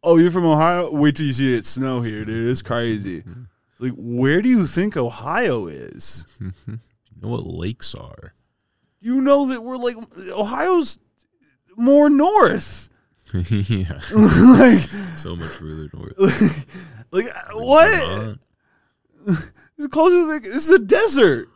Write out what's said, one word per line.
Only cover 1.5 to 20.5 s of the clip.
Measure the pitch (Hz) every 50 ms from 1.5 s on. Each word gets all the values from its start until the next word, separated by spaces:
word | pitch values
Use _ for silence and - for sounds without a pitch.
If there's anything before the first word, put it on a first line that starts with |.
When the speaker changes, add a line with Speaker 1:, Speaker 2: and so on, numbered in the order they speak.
| 123
Speaker 1:
it | 117 107
snow | - - 131 135 135 131 123
here, | 120 113 107 104 110
dude. | 107 110 113 117 120
It's | 127 127
crazy." | - - 120 120 117 117 110 107 98 98 90 78 -
Speaker 2:
Mm-hmm. | - 85 123 123 101 _ _ _ _ _ _
Speaker 1:
Like, | 120 127 120
where | - 101 120 120 120 127 139 147 180
do | 214
you | 254 254 226 180
think | 135 - 165 190 208 -
Ohio | 156 123 120 113 - 113 139 165 220 247 190 127 113 98
is? | 82 73 67 60 50 - - - - - - - _
Speaker 2:
<laughs> | _ _
You | - 92 92 _ _ - 107 113 _ _ _ _ _ _ 107 -
know | -
what | 107 120 117 -
lakes | - 85 82 85 98 117 _ - - -
are? | - - - - - - - _ _ _ _ _ _ _ _ _ _ _ _ _ _ _
Speaker 1:
You | 226 247 269
know | 262 277 277 285 285
that | 262 262 240
we're, | 226 240 254
like, | 254 240 247 240 220 233 _ _ 170 190 180
Ohio's | - 202 208 202 247 - 311 370 370 349 - - - _ _ _ _ _ _ _ _ _ _ _ _ _ _ _ 190
more | 214 233 262 277 294 294 294
north. | 294 269 294 359 415 427 285 - - 196 - - - - - _ _ _ _ _ _
Speaker 2:
<laughs> | _ _ _ -
Yeah. | 92 87 87 107 101 98 98 117 98 92 80 - - -
Speaker 1:
<laughs> | - -
Like, | 214 214 - - 170 196 247 254 196 247 254 220 185 135 - - 202 196 180 165
Speaker 2:
So | 156 - 85 85
much | 85 82 80
further | - - 80 78 78 80 78 73 -
north. | - - - -
Speaker 1:
<laughs> | - 190 190 - - 220 175 151 147 139 _ - 185 180 - - - - _
like, | - - -
Speaker 2:
Like | - - - - - 214
Speaker 1:
what? | 220 233 247 285 311 330 415
Speaker 2:
Vermont. | 427 - - 175 190 - 110 110 107 - _ _ _ _ _ _ _ _ _ _ _ _ _ _ _ _ _
Speaker 1:
<laughs> | 208 175 156 - - _ _ _ _ _
It's | - 294
closer | 277 - 302 320 370 359
to, | 349 339
like, | 311 311 302 220
this | 190